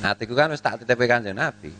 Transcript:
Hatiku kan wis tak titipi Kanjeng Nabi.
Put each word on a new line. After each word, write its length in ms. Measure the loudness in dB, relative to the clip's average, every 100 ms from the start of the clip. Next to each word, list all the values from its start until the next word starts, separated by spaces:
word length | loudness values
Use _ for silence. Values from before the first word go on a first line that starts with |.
| -2
Hatiku 320 | -4 -2 0
kan 160 | 2
wis 80 | 0
tak 240 | -4 -4 0
titipi 240 | 2 4
Kanjeng 240 | 2 0
Nabi. 400 | -4 -4 -6 -16